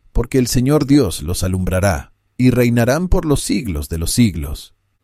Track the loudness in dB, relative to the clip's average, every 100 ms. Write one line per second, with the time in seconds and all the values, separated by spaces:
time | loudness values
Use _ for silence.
0 | _ -4 0 0 0 0 2 2 4 4
1 | 2 -4 -6 -4 -2 -2 -2 0 0 -2
2 | -8 _ _ 0 2 4 2 2 2 0
3 | 0 0 2 -2 0 -4 -2 -6 -6 -6
4 | -2 2 2 0 -8 -10 -14 _ _ _